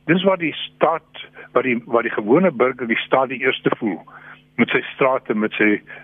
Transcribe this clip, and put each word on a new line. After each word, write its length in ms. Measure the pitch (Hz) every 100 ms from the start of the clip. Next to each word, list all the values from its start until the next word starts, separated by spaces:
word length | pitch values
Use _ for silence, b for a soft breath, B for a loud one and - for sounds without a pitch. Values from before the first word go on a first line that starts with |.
| -
dis 160 | 180
waar 160 | 196 185
die 160 | 156
staat, 720 | - - - 156 160 _ - - B B
waar 100 | 123
die, 200 | 127 117 -
waar 160 | 117
die 80 | 113
gewone 400 | - 104 147 190
burger 360 | 120 127 127 117
die 100 | 117 -
staat 220 | 135 131
die 100 | 127
eerste 320 | 131 - - -
voel, 240 | 110 82 - B B B _ -
met 120 | 117
sy 120 | 131 -
strate, 400 | - 135 131 -
met 180 | 107 107
sy, 300 | - 107 101 B B